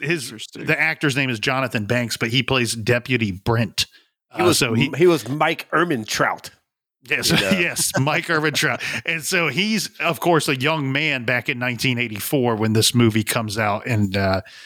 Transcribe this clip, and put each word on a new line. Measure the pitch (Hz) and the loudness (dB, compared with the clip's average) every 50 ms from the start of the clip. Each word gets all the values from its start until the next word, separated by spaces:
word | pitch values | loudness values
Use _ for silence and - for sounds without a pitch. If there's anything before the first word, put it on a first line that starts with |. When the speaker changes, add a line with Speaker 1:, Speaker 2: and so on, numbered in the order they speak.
Speaker 1:
his, | 139 147 175 156 117 | -4 -4 -4 -4 -4
Speaker 2:
Interesting. | 113 117 - - - - 113 - | -8 -12 -14 -14 -14 -14 -6 -4
Speaker 1:
the | 131 156 143 | -2 0 0
actor's | 156 160 156 - 160 143 120 | 0 -2 0 0 0 0 2
name | 143 135 127 | 0 0 0
is | 120 107 | -2 -2
Jonathan | - 143 131 135 135 113 - 113 104 | -2 0 0 0 0 -2 -2 -4 -2
Banks, | 101 120 123 120 110 - | 0 0 -2 -2 -2 -4
but | - 120 113 | -4 -4 -2
he | 120 135 | -2 -2
plays | 123 - 135 127 117 107 110 | 0 0 0 0 0 -2 -4
Deputy | 117 101 120 120 120 - - 127 117 113 101 90 | -2 0 0 0 0 0 -2 0 0 0 -2 -4
Brent. | 95 - 120 113 117 113 92 - - - - - - _ _ _ _ _ _ - | -4 -2 0 0 0 0 -2 -2 -4 -6 -6 -8 -16 _ _ _ _ _ _ -2
Speaker 3:
He | - | 0
Speaker 1:
Uh, | 349 | 2
Speaker 3:
was | 349 - | 2 4
Speaker 1:
so | - 143 117 113 | 2 2 2 2
he | 123 147 | 2 2
Speaker 3:
M-, | - - | 2 2
he | 139 180 | 4 4
was | 180 170 143 - | 4 4 2 0
Mike | 127 143 156 151 165 160 - - - | -4 -2 0 0 0 0 -2 -4 -2
Ehrmantraut. | - 156 175 175 147 113 110 - - - 143 107 90 - - - - _ _ _ _ _ _ _ _ _ 135 | 0 2 2 2 0 -2 -2 -4 -2 0 0 0 0 -4 -8 -16 -18 _ _ _ _ _ _ _ _ _ -6
Speaker 1:
Yes, | 123 147 127 - - | -4 -2 -2 0 2
Speaker 3:
You | 165 | 2
know? | - 202 190 | 2 2 2
Speaker 1:
<laughs> | 190 180 | 2 2
yes, | 175 156 123 - - - - - | 0 0 -2 -2 -2 0 0 0
Mike | 135 151 151 170 160 | 0 2 0 0 0
Ehrmantraut. | - 165 156 151 156 - - 165 139 113 - - - - 110 - | 0 0 0 0 0 0 0 0 0 -2 -2 -4 -6 -6 -6 -4
And | 165 165 160 135 | -4 -6 -4 -4
so | - 190 175 170 147 | -2 0 0 0 0
he's, | 123 160 202 214 220 190 147 - - - | 0 0 0 2 0 0 -2 -4 -6 -4
of | 151 170 160 - | -2 -2 -2 0
course, | - 170 170 151 - | 2 2 4 4 2
a | 160 143 | 0 0
young | 131 131 151 160 156 139 131 | 0 0 0 0 0 0 -2
man | 131 143 156 151 139 127 117 | 0 0 0 0 -2 -2 0
back | 127 127 120 - - | 0 0 0 0 -2
in | 139 120 | -4 -2
nineteen | 123 127 120 107 - 131 123 120 | -4 -4 -2 -2 -2 0 0 0
eighty-four | 123 113 107 101 - - 143 131 123 120 113 | -2 -4 -6 -8 -4 -2 0 2 2 2 2
when | 104 110 110 110 | 2 2 2 4
this | 110 110 - - | 4 4 4 4
movie | 120 117 113 107 110 104 | 6 6 6 4 2 0
comes | - - 123 113 107 101 113 | 0 -2 -2 -4 -4 -2 0
out. | 107 104 101 110 - | 0 0 0 -2 -2
And, | 131 120 104 101 95 95 | -2 0 0 0 0 0
uh, | 98 98 95 95 95 - - - - - | 0 2 2 0 0 -2 -8 -14 -20 -20